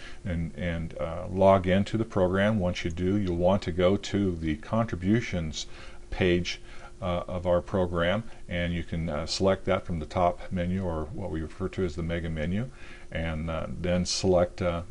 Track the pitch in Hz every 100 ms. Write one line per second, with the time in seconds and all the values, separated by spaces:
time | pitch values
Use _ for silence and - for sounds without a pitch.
0 | - - 98 85 80 - 87 82 80 -
1 | 82 85 90 92 95 98 92 92 101 110
2 | 110 104 90 95 104 110 90 87 87 82
3 | 92 104 95 85 87 98 - 85 90 101
4 | - 101 98 85 80 76 - 110 113 85
5 | 90 113 - 90 80 - - - - -
6 | - - 95 87 87 - - - - -
7 | 92 87 - 90 90 87 - 98 90 87
8 | 85 101 117 - - 87 87 87 82 85
9 | 82 73 80 - 98 95 - 95 - 85
10 | 80 92 87 87 - 92 87 92 92 80
11 | 76 - 92 80 78 - 92 - 92 80
12 | 82 85 82 80 78 98 131 - - -
13 | - 82 82 78 82 80 78 - 87 90
14 | 90 - 190 123 87 - 90 85 82